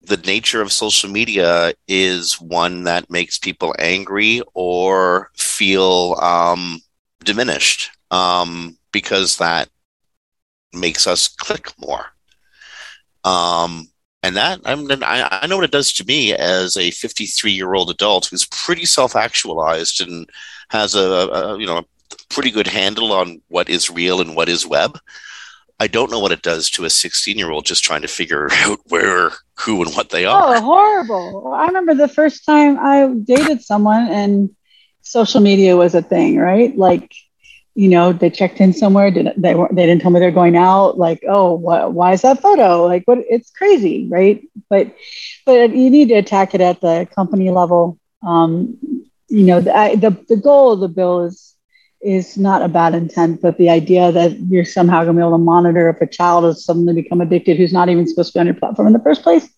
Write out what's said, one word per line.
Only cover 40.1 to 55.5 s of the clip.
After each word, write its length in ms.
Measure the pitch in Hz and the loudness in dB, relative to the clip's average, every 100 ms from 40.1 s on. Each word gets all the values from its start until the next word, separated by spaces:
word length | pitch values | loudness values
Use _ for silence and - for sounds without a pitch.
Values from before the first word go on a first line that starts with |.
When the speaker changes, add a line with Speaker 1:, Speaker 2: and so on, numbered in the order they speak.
Speaker 2:
me 100 | 175 | 4
they're 100 | 180 | 4
going 260 | 170 175 170 | 4 4 4
out. 420 | 180 196 190 - | 4 4 2 2
Like, 260 | 170 165 - | -2 -2 0
"Oh, 300 | 202 185 165 | 2 2 0
wh-, 360 | 170 170 - | 0 0 0
why 200 | 170 180 | 0 2
is 80 | 190 | 4
that 200 | 254 269 | 2 4
photo? 420 | 392 392 202 175 175 | 4 4 4 4 2
Like, 180 | 180 180 | 2 2
what?" 120 | 247 - | 0 0
It's 220 | 233 - | -4 -4
crazy, 560 | - 392 359 190 - - | -2 2 2 2 -4 -4
right? 320 | 175 190 208 - - _ | 2 2 2 -6 -20 _
But, 260 | 196 - - - - - - - | 0 0 -8 -20 -18 -18 -6 2
but 280 | 247 240 | 4 4
you 140 | 226 262 | 4 6
need 180 | 285 247 | 6 6
to 60 | |
attack 400 | 220 202 196 190 | 4 2 0 0
it 60 | 190 | 2
at 200 | 180 175 | 0 2
the 260 | 175 165 180 | 0 0 -2
company 340 | - 180 202 185 | -4 -2 0 0
level. 480 | 180 170 175 170 170 _ _ | 2 2 2 2 -4 _ _
Um, 540 | 190 170 165 165 208 - 294 - - _ _ | -2 2 2 0 -4 -8 -10 -10 -10 _ _
you 160 | 214 | 4
know, 160 | 185 175 | 6 4
the, 120 | 180 | 2
I, 220 | 202 214 214 | 2 2 2
the, 140 | 214 180 _ | 2 0 _
the 80 | 226 | 0
goal 360 | 277 285 262 | 4 6 6
of 80 | 202 | 2
the 80 | 185 | -2
bill 340 | 170 180 175 | -2 0 0
is, 300 | 175 185 _ _ _ _ _ _ | -4 -8 _ _ _ _ _ _
is 340 | 208 190 180 - | -2 -2 -2 -2
not 240 | 190 190 | 0 2
about 340 | 175 170 165 | 0 2 2
intent, 460 | 170 170 - 165 165 | 0 -4 0 0 2
but 160 | 175 165 | -2 2
the 140 | 170 | 4
idea 420 | 165 156 180 180 | 4 4 4 4
that 260 | 170 170 - | 4 0 0
you're 280 | 180 185 175 | -2 0 0
somehow 340 | - 175 170 | 2 2 2
gonna 100 | 170 | 2
be 60 | 170 | 2
able 100 | 170 | 2
to 80 | 165 | 2
monitor 500 | 165 | 4